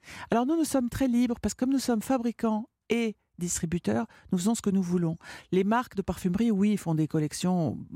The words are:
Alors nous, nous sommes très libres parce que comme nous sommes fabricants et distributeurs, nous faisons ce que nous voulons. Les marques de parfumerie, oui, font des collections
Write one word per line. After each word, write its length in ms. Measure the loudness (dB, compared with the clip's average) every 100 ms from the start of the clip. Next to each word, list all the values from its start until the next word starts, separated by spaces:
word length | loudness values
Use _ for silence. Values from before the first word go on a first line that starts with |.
| -16 -18 -2
Alors 160 | 0 2
nous, 100 | 0
nous 80 |
sommes 240 | 2 0 -2
très 200 | 0 2
libres 280 | 2 2 0
parce 120 | -4
que 100 | -2
comme 100 | 0
nous 60 | 0
sommes 200 | 2 0
fabricants 720 | 0 0 0 -2 0 0 -4 _ _
et 280 | 0 0 -4 _ -8
distributeurs, 680 | -6 -4 -2 -2 0 -2 -4 -10 -4
nous 60 | 0
faisons 160 | 0
ce 80 | 0
que 80 | 0
nous 100 | 0
voulons. 380 | 2 0 0 -2 -10 -18 -2
Les 100 | 0
marques 320 | 2 0 0
de 60 | -4
parfumerie, 500 | -4 -2 -2 2 2
oui, 280 | 4 2 2
font 160 | 0
des 120 | 0 0
collections 720 | 0 -2 -2 0 2 0 -2 -8